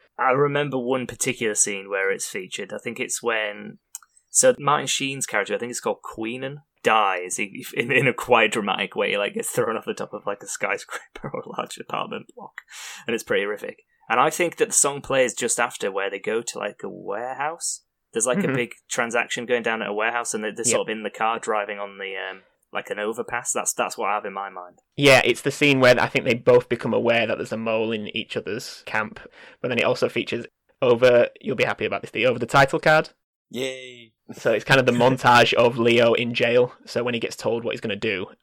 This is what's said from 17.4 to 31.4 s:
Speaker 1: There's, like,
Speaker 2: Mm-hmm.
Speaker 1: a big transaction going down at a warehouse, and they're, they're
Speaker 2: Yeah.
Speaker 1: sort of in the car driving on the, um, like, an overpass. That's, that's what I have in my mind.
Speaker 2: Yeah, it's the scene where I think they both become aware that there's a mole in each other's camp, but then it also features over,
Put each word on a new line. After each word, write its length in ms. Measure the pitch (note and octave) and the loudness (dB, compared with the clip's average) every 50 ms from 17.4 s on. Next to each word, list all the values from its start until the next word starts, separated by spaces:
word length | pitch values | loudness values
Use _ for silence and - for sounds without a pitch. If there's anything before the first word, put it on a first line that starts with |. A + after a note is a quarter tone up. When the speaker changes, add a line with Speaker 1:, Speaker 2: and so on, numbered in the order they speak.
| C#3+ D#3 E3+ E3+ - - - - _ _ _ _ _ _ | -4 -6 -6 -6 -6 -8 -8 -8 _ _ _ _ _ _
Speaker 1:
There's, 160 | - A#2 - | -4 -2 0
like, 120 | B2+ B2 G3 | 0 2 2
Speaker 2:
Mm-hmm. 120 | G3+ - | 0 0
Speaker 1:
a 40 | C3 | 0
big 160 | C3+ A#2+ - - - _ - | -2 -2 -4 -8 -14 _ -6
transaction 580 | - - A#2+ A#2 A2 A#2+ A#2 - - B2+ A#2+ | -4 -4 -2 0 0 0 0 0 -4 -6 -2
going 160 | A2+ B2 A#2+ A2 | 0 0 0 0
down 180 | A#2 A2+ A2 | 0 -2 -2
at 60 | G#2+ | -2
a 60 | G#2 G#2 | -4 -2
warehouse, 400 | G#2 G#2+ A#2 A#2+ A#2+ A#2 - - | 0 0 0 0 -2 -4 -4 -6
and 80 | G#2+ G#2+ | -4 -6
they're, 100 | G#2+ G2 | -6 -6
they're 120 | - A2+ | -4 0
Speaker 2:
Yeah. 60 | - B2+ | 0 0
Speaker 1:
sort 160 | A2 F#2+ A2 | 0 0 -2
of 60 | A2 | -6
in 60 | A2 G#2+ | -6 -8
the 60 | G#2 | -8
car 300 | - - A2 A2+ A2+ A2 | -4 -2 -2 0 0 -2
driving 400 | - A#2 A2 G#2+ G2+ G#2 G#2 G2+ | -2 -2 -2 -2 -2 -4 -6 -8
on 180 | G2+ G2+ G2 | -10 -10 -10
the, 160 | G2 G2 G2 F#2+ | -12 -12 -10 -10
um, 240 | F#2+ F#2 F#2+ F#2 F#2+ - _ _ _ _ _ | -10 -10 -10 -12 -14 -18 _ _ _ _ _
like, 180 | - G2+ - - | -10 -10 -8 -6
an 80 | G2 G#2 | -6 -4
overpass. 540 | G#2 G#2+ A2+ B2 A#2 - B2 A#2+ A#2+ - - | -4 -4 -4 -6 -6 -6 -6 -6 -4 -4 -4
That's, 200 | A#2+ G2 - - | -4 -4 -4 -4
that's 240 | - A#2 F#2 - | -2 -4 -4 -4
what 120 | A#2+ A2 G2 | -4 -4 -2
I 60 | G#2 | -2
have 100 | G#2 G#2 | -4 -4
in 80 | G2+ F#2+ | -6 -8
my 160 | G2 G2 G2 | -8 -10 -10
mind. 300 | F#2+ F#2 F2+ F2+ - _ _ _ _ | -12 -14 -16 -18 -20 _ _ _ _
Speaker 2:
Yeah, 240 | - C#3+ C#3 C3 A#2+ - | 4 6 8 8 8 6
it's 160 | A#2 A#2+ - | 4 0 0
the 80 | - C#3+ | -2 -4
scene 280 | C#3 - D3 C#3+ C#3 C3 | -2 2 2 4 4 6
where 200 | C3 B2 B2 - | 8 8 8 6
I 80 | - B2 | 4 2
think 160 | - C3 - | 0 0 0
they 80 | - A#2 | 0 0
both 320 | A#2+ - B2 B2 B2 - - | 2 6 6 6 6 6 2
become 240 | B2 A#2 - B2 G#2+ | -2 -4 -2 0 0
aware 320 | A2 A2+ A#2 A#2 A#2 A2+ | 2 2 2 2 2 2
that 120 | A2 G#2 | 0 -2
there's 160 | - A2+ - A2+ | -4 -4 -6 -6
a 40 | |
mole 340 | A2 A2+ A2+ A2 A2 A2+ A2 A2+ | -6 -2 -2 0 0 0 -2 -2
in 220 | G#2+ G#2 G#2 - | -4 -6 -8 -8
each 200 | A2+ - - - | -8 -8 -6 -8
other's 460 | A#2 - F2+ G#2 B2+ - - - - - | -8 -6 -6 -6 -6 -8 -10 -14 -16 -10
camp, 340 | - - G#2+ G#2+ A2 - - - - _ - - - - _ | -4 -4 -4 -4 -4 -8 -16 -20 -20 _ -20 -20 -20 -14 _
but 80 | - B2+ | -6 -2
then 100 | B2 A#2 | 0 0
it 60 | - | 2
also 240 | A#2 B2 - B2+ A#2 | 2 2 0 -2 -2
features 360 | - A#2+ - - A2+ A#2+ - - _ _ _ _ _ _ | -2 -4 -4 -4 -6 -6 -8 -10 _ _ _ _ _ _
over, 480 | - A#2+ A#2+ A#2 B2 B2 A#2+ A#2+ A#2+ - - - | 2 4 4 6 6 8 8 6 6 4 0 -6